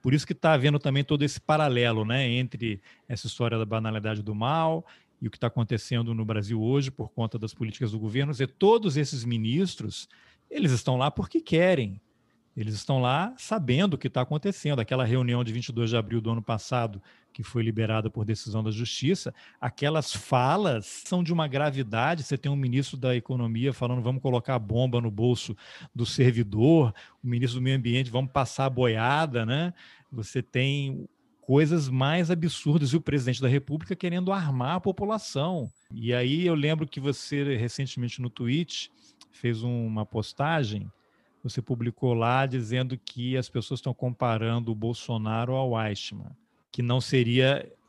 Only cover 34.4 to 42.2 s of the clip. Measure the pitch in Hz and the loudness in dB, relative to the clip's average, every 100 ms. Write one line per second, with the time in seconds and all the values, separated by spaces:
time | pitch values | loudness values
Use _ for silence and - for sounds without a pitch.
34.4 | 160 131 123 180 196 185 202 214 - - | 0 0 0 0 0 -2 -2 -2 -4 -2
35.4 | 156 180 110 _ _ 120 113 123 127 151 | -2 -2 -6 _ _ -6 0 2 2 2
36.4 | 175 156 147 160 156 - 135 135 - 143 | 2 2 2 0 -2 -4 -4 -4 -2 -2
37.4 | 143 127 117 - 135 - 120 - 120 - | 0 0 -2 -4 -6 -4 -6 -4 -8 -4
38.4 | 120 143 175 - - _ - _ - - | 0 0 0 -6 -10 _ -20 _ -20 -4
39.4 | 120 113 117 120 113 110 107 117 104 - | -2 -2 -2 -2 -2 -2 -4 -4 -6 -2
40.4 | 143 165 120 104 98 - _ _ _ _ | 0 2 0 -2 -6 -14 _ _ _ _
41.4 | - - 117 123 117 - 131 117 | -8 -6 -4 -2 -2 0 2 4